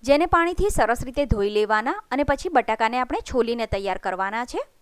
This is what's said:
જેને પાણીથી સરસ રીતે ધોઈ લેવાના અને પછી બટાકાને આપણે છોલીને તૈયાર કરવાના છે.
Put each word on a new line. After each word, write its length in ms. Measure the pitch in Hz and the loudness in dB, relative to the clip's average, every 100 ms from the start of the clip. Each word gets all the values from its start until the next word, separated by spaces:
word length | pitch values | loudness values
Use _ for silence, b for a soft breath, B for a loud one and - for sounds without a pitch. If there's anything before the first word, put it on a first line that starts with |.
જેને 240 | - 285 349 | 4 2 4
પાણીથી 400 | 349 339 359 403 - | 4 2 2 0 2
સરસ 240 | 220 233 247 | 2 0 -2
રીતે 180 | 262 277 | -2 0
ધોઈ 200 | 214 202 208 | 2 2 2
લેવાના 360 | 208 214 226 392 - | 2 2 0 -4 -4
અને 120 | 262 285 | -2 0
પછી 240 | 277 370 302 | 0 2 2
બટાકાને 420 | 226 220 226 247 | 2 0 0 0
આપણે 200 | 247 320 - | -2 -4 -4
છોલીને 360 | 262 233 240 220 | -2 0 -2 -4
તૈયાર 260 | 196 196 190 | -4 -2 -4
કરવાના 420 | - 180 190 220 247 | -4 -4 -4 -4 -6
છે. 80 | 359 571 _ | -6 -8 _